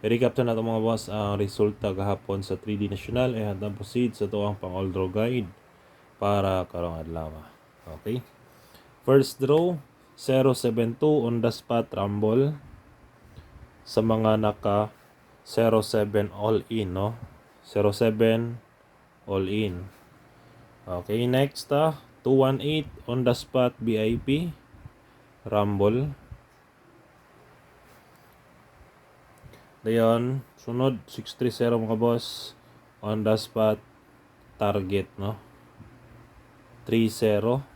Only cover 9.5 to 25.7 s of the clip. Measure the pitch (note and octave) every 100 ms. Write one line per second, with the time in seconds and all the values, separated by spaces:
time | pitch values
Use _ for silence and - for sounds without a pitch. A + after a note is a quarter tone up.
9.5 | D3+ F3 E3+ - _ _ - - C3 C3
10.5 | B2 B2 A2+ A2+ A#2 D3+ D3+ A#2 A#2 A2+
11.5 | - - A#2 A2+ - G2+ G2+ G#2+ A#2 C#3+
12.5 | D3 - - - - - _ - - -
13.5 | - - - - - A2+ A2 A2 A2 G#2+
14.5 | G#2 G#2+ G2+ G#2+ - - _ _ _ -
15.5 | - A2+ A2 G#2 A2+ G#2 G#2 G#2 F#2+ G#2
16.5 | A2 - A2+ G2 F#2 G#2 A#2 - - _
17.5 | _ - G#2 G#2 G2 A#2 A2 A2+ A2+ A#2
18.5 | A#2 _ _ _ _ _ _ - G2 F#2+
19.5 | G#2 G#2 F2+ F#2+ - - - - - -
20.5 | - - - - F2+ F2+ G#2+ B2 B2+ C#3
21.5 | - - C#3+ D#3+ C#3+ - - - C3+ C3
22.5 | C3+ C#3+ D#3 D3 - - B2 B2 A#2 -
23.5 | C3 B2 - A2+ G#2+ A2 A#2 - C#3+ E3+
24.5 | - _ - - _ _ _ _ _ G#2+
25.5 | G#2 G#2